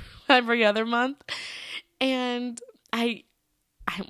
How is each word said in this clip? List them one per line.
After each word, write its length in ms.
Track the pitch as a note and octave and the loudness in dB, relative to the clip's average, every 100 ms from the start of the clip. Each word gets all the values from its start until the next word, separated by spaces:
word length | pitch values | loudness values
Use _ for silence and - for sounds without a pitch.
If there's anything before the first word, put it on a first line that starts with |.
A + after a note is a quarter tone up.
| - | -8
<laughs> 180 | - - | -8 4
every 360 | B3+ A#3 A#3 G#3+ | 4 6 4 4
other 200 | G#3 A3+ | 4 2
month. 380 | A#3+ B3+ C#4+ - - - - - - - - | 2 0 -2 -10 -12 -10 -14 -12 -14 -14 -4
And 600 | C4 C4 B3 A#3+ B3 A#3+ C5 - - | 0 0 -2 -2 -4 -8 -14 -20 -6
I, 320 | A3+ A#3 A3+ - _ _ _ _ _ - | -2 -2 -2 -10 _ _ _ _ _ -8
I, 180 | - - | -6 -8